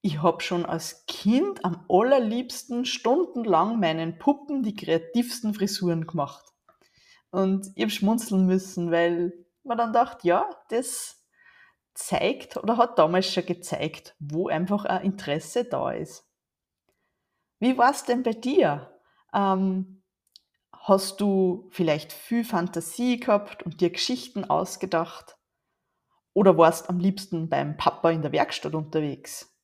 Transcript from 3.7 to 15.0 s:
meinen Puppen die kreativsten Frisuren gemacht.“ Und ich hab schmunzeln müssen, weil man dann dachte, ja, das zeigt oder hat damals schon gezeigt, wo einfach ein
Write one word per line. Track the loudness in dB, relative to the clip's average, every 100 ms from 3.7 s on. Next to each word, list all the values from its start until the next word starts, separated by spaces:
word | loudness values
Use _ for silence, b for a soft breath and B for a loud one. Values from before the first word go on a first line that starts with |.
| 2
meinen | 0 0 -4 0
Puppen | 0 0 -2 -4
die | -4 -6
kreativsten | 0 0 0 -2 -2 -4 -6
Frisuren | -2 -2 0 -2 -2 -4
gemacht.“ | -4 -6 -8 _ _ _ b b b b b _
Und | 0 0 0 -4 -4
ich |
hab | -4
schmunzeln | 0 2 2 0 2 4
müssen, | 2 0 -6 0
weil | 2 2 2 -2 -6 _ _
man | -6 -2
dann | 2
dachte, | 2 2 0 2
ja, | 2 0 -6 _
das | -4 -4 -8 -12 -16 _ b b b b b _
zeigt | -14 -4 0 0 -4 -8 -6
oder | -2 2
hat | 2 4
damals | 4 4 0
schon | -4 -4
gezeigt, | -8 -6 -6 -6 -8 -20 _
wo | -6 -4 -2
einfach | -2 0 -2 0
ein | -2